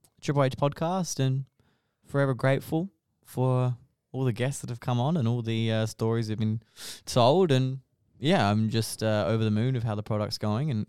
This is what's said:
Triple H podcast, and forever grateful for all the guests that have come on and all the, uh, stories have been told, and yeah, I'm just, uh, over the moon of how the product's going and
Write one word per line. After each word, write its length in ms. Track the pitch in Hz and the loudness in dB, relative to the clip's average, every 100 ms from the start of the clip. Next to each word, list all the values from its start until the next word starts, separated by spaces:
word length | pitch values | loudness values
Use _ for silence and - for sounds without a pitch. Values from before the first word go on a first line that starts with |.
| _ _ | _ _
Triple 220 | - 143 | -2 2
H 100 | 131 - | 0 0
podcast, 640 | 143 - 165 190 170 - | -2 -2 -2 -2 -4 -2
and 240 | 131 131 135 _ _ _ _ _ - | 0 -2 -6 _ _ _ _ _ -6
forever 280 | 139 139 | 0 0
grateful 540 | 117 135 139 - 160 196 - _ _ | 0 0 0 -2 -4 -4 -10 _ _
for 520 | _ - 127 127 127 123 _ _ _ | _ -2 0 2 0 -2 _ _ _
all 120 | 131 | -4
the 80 | 127 | -2
guests 280 | 107 127 139 | -2 -4 -4
that 80 | - | -10
have 100 | 117 | -6
come 180 | - 123 | -2 0
on 180 | 135 170 | 0 0
and 120 | 113 | 0
all 140 | 120 | 0
the, 280 | 113 113 113 | -2 -2 0
uh, 160 | 110 110 | 0 -2
stories 420 | - 113 113 107 | -2 -2 0 -2
have 100 | 107 | -2
been 240 | 110 110 - - - - | 0 -2 -6 -18 -18 -16
told, 480 | - 131 117 170 180 | -2 4 6 6 4
and 280 | 131 131 131 - _ _ _ | 2 0 -4 -12 _ _ _
yeah, 320 | 147 185 101 | 2 4 4
I'm 200 | 107 110 | 4 2
just, 320 | 110 107 - | 0 -2 -2
uh, 220 | 110 107 95 | 0 0 2
over 160 | 113 | 2
the 60 | 110 | 2
moon 260 | 107 127 127 | 2 0 -2
of 60 | |
how 120 | 113 | -2
the 80 | 104 | -4
product's 360 | 104 107 104 - | -4 -4 -4 -4
going 320 | 107 107 156 | -2 -2 -2
and 160 | 110 | -4